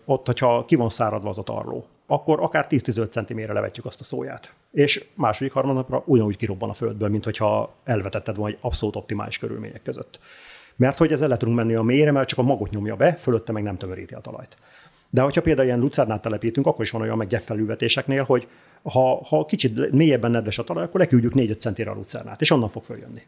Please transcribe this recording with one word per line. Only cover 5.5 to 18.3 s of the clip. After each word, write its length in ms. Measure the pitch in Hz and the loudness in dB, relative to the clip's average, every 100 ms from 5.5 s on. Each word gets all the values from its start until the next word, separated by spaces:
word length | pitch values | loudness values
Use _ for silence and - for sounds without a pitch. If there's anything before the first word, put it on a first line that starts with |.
harmadnapra 500 | 135 135 131 127 127 - | -2 0 0 -2 -4 4
ugyanúgy 300 | 127 104 98 | 4 4 -2
kirobban 340 | 104 95 110 | -4 -4 -6
a 40 | |
földből, 340 | 107 110 107 104 | -4 -6 -2 -2
mint 160 | 107 | 0
hogyha 500 | 110 101 107 107 110 - | -2 -2 0 0 -2 -8
elvetetted 520 | - 110 95 104 104 104 | -4 -2 -2 -6 -6 -4
volna 180 | 104 | -4
egy 60 | 107 | -4
abszolút 340 | 123 - 107 104 | -4 -2 -2 -4
optimális 420 | - 104 107 - | -8 -8 -6 -8
körülmények 440 | 117 113 107 - | -8 -8 -10 -12
között. 380 | - 123 - - - - - - - - | -10 -10 -12 -20 -20 -20 -20 -20 -12 0
Mert 220 | 127 - | 2 4
hogy 140 | 160 | 2
ezzel 160 | 147 151 | 2 2
le 80 | 120 | 2
tudunk 200 | 113 117 | 2 0
menni 180 | 113 | 2
a 80 | 113 | 2
mélyre, 300 | 110 135 151 | 2 4 4
mert 160 | 139 135 | 4 0
csak 100 | - | 2
a 40 | |
magot 280 | 123 127 104 | 2 2 -2
nyomja 260 | 104 104 98 | -4 -6 2
be, 160 | 151 | 2
fölötte 400 | 160 - 113 - | 2 0 -2 -2
meg 100 | 107 | -6
nem 140 | 104 92 | -4 -6
tömöríti 380 | 95 92 95 | -10 -10 -12
a 60 | - | -14
talajt. 360 | 113 110 - - _ - - _ - | -14 -14 -16 -20 _ -20 -20 _ -4
De 100 | 123 | 0
hogyha 200 | 139 170 | 2 2
például 260 | 165 139 131 | 2 4 4
ilyen 140 | 123 | 4
lucernát 420 | 120 - 117 107 | 2 2 0 0
telepítünk, 440 | 113 107 113 117 143 | -4 -2 -2 0 0
akkor 180 | 147 | 0
is 60 | 107 | -2
van 120 | 113 | -2
olyan, 140 | 110 110 | -2 -2
meg 100 | 101 | -2
gyepfelülvetéseknél, 960 | 107 - 107 107 107 113 - 135 135 | -2 -2 -4 -4 -2 0 0 0 -2
hogy 260 | 131 | 2